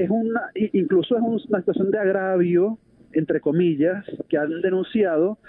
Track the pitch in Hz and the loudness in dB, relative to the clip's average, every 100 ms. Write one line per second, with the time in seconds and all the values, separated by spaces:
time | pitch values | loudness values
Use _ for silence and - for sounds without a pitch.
0 | 180 220 226 233 - 190 214 196 175 180 | -2 0 -2 -4 -6 -4 -2 0 2 0
1 | - 233 233 226 - 208 180 190 196 214 | 2 0 0 -2 -2 -2 -2 0 0 0
2 | 190 196 190 185 175 175 202 220 _ _ | 0 0 0 2 2 2 2 -2 _ _
3 | - 156 160 156 151 160 175 147 160 190 | -6 -4 0 0 0 2 2 2 0 -2
4 | - - - 156 151 165 190 185 180 220 | -8 -14 -4 -2 -2 -2 0 0 0 0
5 | 190 156 180 220 | 2 2 0 -2